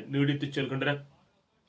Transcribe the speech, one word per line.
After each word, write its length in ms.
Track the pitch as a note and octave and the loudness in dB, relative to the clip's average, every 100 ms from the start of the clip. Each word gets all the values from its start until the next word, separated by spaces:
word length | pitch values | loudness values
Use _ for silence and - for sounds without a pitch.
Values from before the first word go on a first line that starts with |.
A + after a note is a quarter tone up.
| G#2+ | -2
நீடித்து 400 | C#3 C#3+ C#3+ C#3 | 2 2 2 0
செல்கின்றன. 580 | C#3+ C3 C3+ C#3 C#3+ - - _ _ _ _ | -2 -2 0 0 -2 -4 -20 _ _ _ _